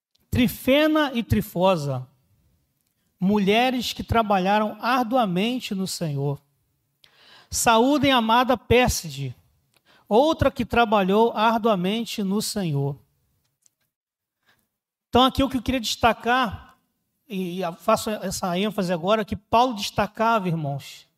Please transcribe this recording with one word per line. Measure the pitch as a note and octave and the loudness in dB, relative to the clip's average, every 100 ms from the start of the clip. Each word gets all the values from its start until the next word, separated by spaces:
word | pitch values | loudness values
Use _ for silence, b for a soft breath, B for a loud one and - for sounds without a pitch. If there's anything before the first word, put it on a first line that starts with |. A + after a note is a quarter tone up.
| _ _ _ | _ _ _
Trifena | - B3 - - C#4 D#4 D#4 C#4+ | 0 0 0 0 2 4 2 0
e | A#3+ | -2
Trifosa, | - A3 - F3 F#3+ F3 C#3+ C3 C3 _ _ _ _ _ _ _ _ _ _ - | -2 -2 -2 0 0 2 -2 -6 -10 _ _ _ _ _ _ _ _ _ _ -4
mulheres | F#3 G#3 G3 A3 B3+ B3+ - | 0 2 2 2 2 0 -4
que | - | -8
trabalharam | G3 A#3 G#3+ G3+ F#3 G#3+ G#3+ G#3+ | -2 0 2 2 2 2 0 -4
arduamente | A3+ C4 A#3 C4 G#3+ F3 A3 B3+ - | -2 0 0 0 0 0 -2 -4 -6
no | F#3+ F#3 | -6 -6
Senhor. | - E3 C#3 C#3+ C#3+ _ _ _ _ _ _ _ b b b b | -6 -6 -4 -4 -6 _ _ _ _ _ _ _ b b b b
Saúdem | - B3 A3+ B3+ D4 C#4 | -2 2 4 4 2 2
a | B3+ | 2
amada | A3 A#3 B3 B3+ | 2 2 2 0
Pérside, | - A#3 B3 - E3 C#3 C3+ - _ _ _ _ b b b | 2 2 2 0 -6 -8 -10 -10 _ _ _ _ b b b
outra | G#3 D4+ D#4+ C4+ | 2 4 2 0
que | - | -2
trabalhou | A3+ A#3 A#3 G#3+ F#3 G#3 A#3 | -2 0 2 2 2 2 2
arduamente | G#3+ A3+ A3+ A3+ G3 F#3 A3+ A3+ - | 2 0 2 0 0 0 -4 -6 -6
no | F#3+ G3+ | -4 -2
Senhor." | - G#3+ F3 C#3 C#3 C#3+ _ _ _ _ _ _ _ _ _ _ _ _ _ _ _ _ _ _ _ _ _ | -4 -4 -2 -2 -4 -6 _ _ _ _ _ _ _ _ _ _ _ _ _ _ _ _ _ _ _ _ _
Então | A#3+ | 2
aqui | C4 - | 4 2
o | C4+ | -2
que | B3+ | -2
eu | |
queria | A3+ B3+ | -4 -4
destacar, | G#3+ - A#3+ G#3+ A3+ B3+ A#3 - - _ _ _ _ _ - | -4 0 0 0 0 0 0 -6 -14 _ _ _ _ _ -12
e | G3 F3+ F3+ F3 E3+ | -8 -6 -6 -8 -6
faço | - A3 A3+ | 0 0 0
essa | G#3+ F3+ - F#3+ F3 | -6 -6 -6 -4 -2
ênfase | G#3+ - F3 | -2 -2 -2
agora, | F3 F3+ A3 | -2 0 0
que | G#3 G#3 | 0 -8
Paulo | _ A3+ B3+ | _ 2 2
destacava, | G#3 G#3 - G3+ - A3+ A3+ F3+ | 0 -6 -4 -4 -2 0 2 0
irmãos, | E3 C#3+ C#3 - - _ | -4 -4 -8 -12 -20 _